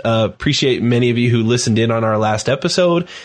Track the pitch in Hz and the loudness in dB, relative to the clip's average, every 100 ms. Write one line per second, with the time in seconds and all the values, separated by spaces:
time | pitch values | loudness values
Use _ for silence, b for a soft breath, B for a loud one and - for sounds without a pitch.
0 | 113 113 104 - 147 139 131 95 117 120 | -2 0 -2 -2 -2 0 0 0 0 2
1 | 123 117 120 117 113 120 123 110 113 113 | 2 2 2 2 2 0 0 0 2 0
2 | 110 107 107 110 - 143 - - 175 170 | 0 0 0 -2 -2 -2 -2 0 2 0
3 | 170 B | -4 B